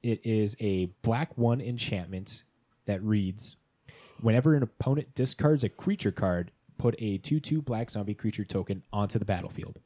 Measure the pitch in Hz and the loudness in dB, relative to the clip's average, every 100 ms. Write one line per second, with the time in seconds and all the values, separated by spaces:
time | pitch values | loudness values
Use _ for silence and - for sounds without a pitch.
0 | 120 113 117 110 107 107 107 95 92 - | -2 -2 0 2 2 0 0 0 -2 -2
1 | - 113 160 - 117 120 120 120 - 101 | 0 0 -2 0 2 2 -2 -6 -4 -4
2 | 87 92 95 - _ _ _ _ - 98 | -4 -8 -10 -14 _ _ _ _ -4 -2
3 | 107 107 95 95 - - _ _ - - | 2 2 0 -4 -10 -16 _ _ -20 -20
4 | - - 113 113 139 151 123 _ - 143 | -20 -2 4 4 6 4 2 _ 0 0
5 | 143 - 127 - 151 151 113 - - 202 | -2 -2 -2 2 4 4 2 -2 -2 0
6 | - 92 98 87 87 _ _ _ 120 110 | 0 0 0 0 -2 _ _ _ 0 0
7 | 110 98 - 151 - 156 147 113 120 107 | -2 -4 0 -2 0 -2 -2 -4 -4 -6
8 | 101 104 110 - 98 98 92 95 - 104 | -4 -4 -4 -4 -4 -2 -2 -6 -6 -2
9 | 101 110 101 92 - - - - | 0 -2 0 -2 -4 -10 -12 -14